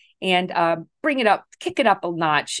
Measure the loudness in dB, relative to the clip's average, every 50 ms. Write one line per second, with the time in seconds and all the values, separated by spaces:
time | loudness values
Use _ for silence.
0 | _ _ _ _ -2 0 0 0 0 -2 -2 0 0 0 0 -2 -6 -12 _ _
1 | -4 -2 -2 2 2 2 2 2 0 _ -20 _ -8 -4 -2 2 2 2 2 2
2 | -2 -6 -4 -2 0 0 0 0 0 -2 -8 -10